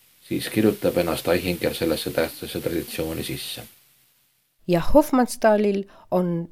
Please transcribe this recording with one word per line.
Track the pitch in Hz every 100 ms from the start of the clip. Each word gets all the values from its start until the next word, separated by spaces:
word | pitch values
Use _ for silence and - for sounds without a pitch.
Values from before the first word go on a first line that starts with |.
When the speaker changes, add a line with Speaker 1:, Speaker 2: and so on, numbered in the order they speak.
| _ _ -
Speaker 1:
siis | - -
kirjutab | 110 107 101 - 87
ennast | 85 80 87
Eichinger | 87 90 87 76
sellesse | 73 82 76 -
tähtsasse | - 82 - 87 92
traditsiooni | 82 85 73 - 80 80
sisse. | 78 67 - - - _ _ _ _ _ _ _ _ _ -
Speaker 2:
Ja | 170
Hofmannsthalil | - 285 302 254 240 - 220 208 208 196 196 - -
on | 180 180 170 170